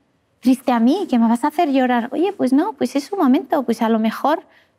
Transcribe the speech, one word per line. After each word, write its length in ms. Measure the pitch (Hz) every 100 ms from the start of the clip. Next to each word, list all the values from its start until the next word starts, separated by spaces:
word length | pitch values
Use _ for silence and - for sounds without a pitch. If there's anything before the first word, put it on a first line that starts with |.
| _ _ _ _
triste 320 | 247 254 -
a 80 | 233
mí, 260 | 233 370 302
que 120 | 247
me 100 | 226
vas 160 | 240
a 40 | 285
hacer 220 | - 330
llorar". 380 | 262 247 240 226
Oye, 200 | 302 392
pues 220 | 392 254
no, 180 | 269 403
pues 240 | - 254 277
es 160 | -
un 60 | 403
momento, 440 | 269 285 262 311
pues 200 | 240 226
a 80 | 226
lo 80 | 226
mejor 480 | 220 - 262 339 - _ _